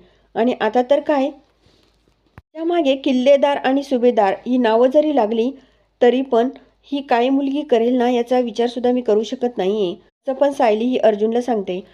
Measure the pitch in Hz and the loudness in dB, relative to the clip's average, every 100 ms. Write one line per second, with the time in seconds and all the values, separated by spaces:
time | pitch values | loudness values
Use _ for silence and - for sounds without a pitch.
0 | _ _ _ - 240 - 214 247 247 294 | _ _ _ -2 -2 0 -2 0 2 0
1 | 294 285 277 - _ _ _ _ _ _ | 0 -2 -2 -6 _ _ _ _ _ _
2 | _ _ _ - _ 311 330 349 269 269 | _ _ _ -20 _ -8 -2 0 0 0
3 | 277 254 247 277 285 285 254 269 277 254 | 0 0 4 4 4 0 0 -2 0 2
4 | 247 220 196 - 240 254 226 220 262 302 | 2 2 0 0 -2 0 2 4 4 4
5 | 302 277 214 226 247 269 _ _ _ - | 2 2 0 0 -2 -6 _ _ _ 0
6 | 240 254 269 226 254 - _ _ - 285 | 2 2 0 0 0 -4 _ _ -8 -6
7 | 277 233 254 269 277 277 294 226 233 254 | -2 0 2 0 -2 -4 0 0 2 0
8 | 240 240 240 254 240 214 240 247 247 254 | 0 0 0 0 -2 -2 -4 -2 -2 -2
9 | 240 208 226 262 247 240 185 220 180 196 | 0 0 -2 -6 -6 -4 -4 -2 -4 -6
10 | _ _ - 262 285 285 240 214 247 254 | _ _ -6 -2 -2 2 0 2 0 0
11 | 220 208 220 240 247 220 196 185 - | 2 2 0 -2 -2 -4 -4 -8 -10